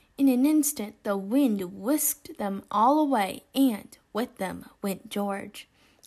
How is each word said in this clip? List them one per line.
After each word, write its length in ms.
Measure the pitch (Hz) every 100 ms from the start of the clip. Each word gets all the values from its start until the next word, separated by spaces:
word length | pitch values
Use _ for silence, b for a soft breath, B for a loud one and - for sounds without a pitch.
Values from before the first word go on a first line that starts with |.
| b -
In 120 | 277
an 180 | 247 269
instant, 560 | 311 285 - 208 -
the 140 | 220 202
wind 440 | 196 254 277 208 180
whisked 680 | 196 196 302 - - - 330
them 240 | 208 196 -
all 280 | 208 226 302
away, 460 | 302 254 190 - -
and 420 | - 269 214 - - _
with 240 | 208 247 -
them 300 | 190 175 175 -
went 280 | 202 202 220
George, 580 | 208 202 196 208 - - b b b